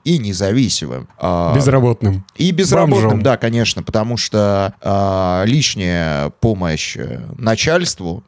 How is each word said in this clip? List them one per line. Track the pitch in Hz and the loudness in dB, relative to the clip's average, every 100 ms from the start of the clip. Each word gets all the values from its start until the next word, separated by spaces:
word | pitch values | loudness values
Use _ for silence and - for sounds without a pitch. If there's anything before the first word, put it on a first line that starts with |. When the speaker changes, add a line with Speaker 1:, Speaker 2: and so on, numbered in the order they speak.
Speaker 1:
и | - 170 | -2 0
независимым. | 104 92 98 117 117 - 73 64 - - | 0 -2 0 2 0 -2 -6 -10 -12 -6
А, | 82 87 85 | -2 0 2
Speaker 2:
Безработным. | 120 135 135 123 113 104 95 95 - | 2 4 4 2 2 0 0 -4 -2
Speaker 1:
И | 175 | 0
безработным, | 170 190 - 165 135 | 2 2 4 4 4
Speaker 2:
Бомжом. | 110 107 | 4 2
Speaker 1:
да, | 113 120 | 2 0
конечно, | 117 117 110 - | 0 0 0 -2
потому | 85 110 110 117 | -4 -2 -2 -4
что, | - 107 101 98 98 - | -2 0 2 2 -2 -4
а, | - 98 98 95 92 90 101 | -2 0 0 0 0 0 2
лишняя | 143 139 - 92 87 80 73 73 - | 2 0 -2 -2 -2 -2 -2 -4 -2
помощь, | 117 101 87 78 - - | -2 0 -2 -4 -6 -10
э, | 64 62 - - | -10 -10 -12 -6
начальству | 110 113 - 170 175 - 90 92 | -2 -2 0 0 -2 -6 -8 -8